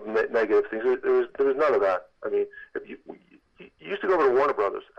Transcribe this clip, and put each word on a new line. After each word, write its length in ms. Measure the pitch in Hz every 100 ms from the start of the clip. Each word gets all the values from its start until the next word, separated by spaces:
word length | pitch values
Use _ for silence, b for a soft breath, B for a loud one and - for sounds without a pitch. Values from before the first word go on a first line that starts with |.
| 110
ne-, 260 | 110 113
negative 320 | 117 107 104 104
things. 120 | 110
There, 120 | 123 123
there 160 | 131
was, 140 | 127 120 -
there 80 | 139
was 100 | 131
none 180 | 156
of 60 | 180
that. 260 | 98 90 - -
I 40 | 110
mean, 160 | 101 101 B B
if 140 | - -
you, 100 | 120 -
you, 580 | - _ _ _ - - _
you 100 | 156
used 120 | 202
to 60 | -
go 60 |
over 140 | 180 135
to 60 |
Warner 200 | 123 143
Brothers 300 | 117 98 101 -